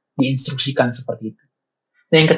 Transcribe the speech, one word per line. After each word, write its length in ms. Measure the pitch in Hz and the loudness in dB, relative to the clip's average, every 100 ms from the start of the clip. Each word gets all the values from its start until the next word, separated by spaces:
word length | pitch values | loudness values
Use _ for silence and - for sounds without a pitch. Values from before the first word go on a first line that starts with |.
| _ - | _ -2
diinstruksikan 720 | 131 131 - 135 143 135 123 | -2 0 -2 0 -2 0 -2
seperti 400 | 123 - - 110 | -2 -8 -10 -10
itu. 120 | - _ _ _ _ _ _ - | -14 _ _ _ _ _ _ 0
Dan 160 | 160 | 2
yang 20 | 160 | 4